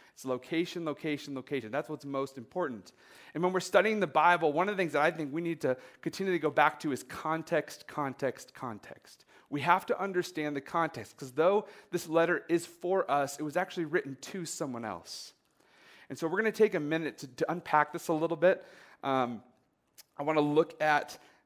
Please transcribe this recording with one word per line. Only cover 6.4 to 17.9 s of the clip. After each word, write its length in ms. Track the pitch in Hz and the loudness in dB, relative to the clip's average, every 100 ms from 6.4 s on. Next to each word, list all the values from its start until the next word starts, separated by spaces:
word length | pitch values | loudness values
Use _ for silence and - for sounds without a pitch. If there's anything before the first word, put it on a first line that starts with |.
| 147 | 2
back 280 | 131 151 151 | 4 4 4
to 120 | 151 | -2
is 100 | 127 | -4
context, 840 | - - 156 160 160 160 - - - | -6 -8 -4 -4 0 -2 -2 -8 -10
context, 680 | - 135 127 131 - - | -6 -6 -2 -4 -4 -12
context. 680 | - 127 104 - - - - _ _ - | -12 -10 -10 -14 -20 -20 -20 _ _ -8
We 100 | 143 | 0
have 240 | 151 175 - | 4 4 2
to 140 | - | -2
understand 540 | 196 180 170 156 151 | -2 -2 -2 -2 -4
the 60 | 143 | -4
context, 560 | - 170 160 123 104 - | -2 0 0 -2 -12 -12
'cause 160 | 135 | -6
though 340 | 127 175 202 196 - - | 2 4 4 0 -12 -6
this 180 | 175 160 | -6 0
letter 360 | 160 165 165 - | 2 4 2 0
is 160 | 170 | 0
for 440 | - - 175 190 - | -2 -8 -2 0 2
us, 300 | 143 139 - | 0 0 -4
it 20 | |
was 140 | 151 160 | -4 -4
actually 300 | 185 180 156 | -4 -4 -2
written 300 | 170 139 135 | -2 -2 -10
to 280 | - 196 | -10 -8
someone 400 | 165 - 147 120 | -8 -6 -6 -6
else. 500 | 113 85 - - - - _ _ _ _ - - - | -8 -8 -10 -16 -16 -20 _ _ _ _ -20 -20 -16
And 80 | 131 | -6
so 120 | 165 | -2
we're 100 | 190 | 0
gonna 140 | 220 | 0
take 220 | - 220 | 4 4
a 60 | 175 | 4
minute 380 | 147 160 151 - | -2 -2 -2 -8
to, 80 | 135 | -12
to 240 | - - | -4 -4
unpack 420 | 170 - 151 147 | -4 0 2 2